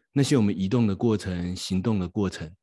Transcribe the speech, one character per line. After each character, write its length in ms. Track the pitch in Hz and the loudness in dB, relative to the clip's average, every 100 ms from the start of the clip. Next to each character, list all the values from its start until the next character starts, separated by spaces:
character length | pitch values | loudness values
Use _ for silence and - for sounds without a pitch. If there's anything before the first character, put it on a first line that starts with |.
| _ | _
那 80 | 139 | 0
些 160 | 135 143 | 2 4
我 60 | |
们 160 | 104 95 | 2 0
移 100 | 95 | 0
动 200 | 123 110 | 2 2
的 80 | 95 | 2
过 200 | 117 107 | 0 0
程、 380 | 98 87 87 | -2 -4 -6
行 260 | 90 - 92 | -6 -4 -2
动 200 | 107 104 | 0 -2
的 80 | 87 | -2
过 200 | 107 95 | -2 -2
程， 240 | - 80 90 | -4 -12 -14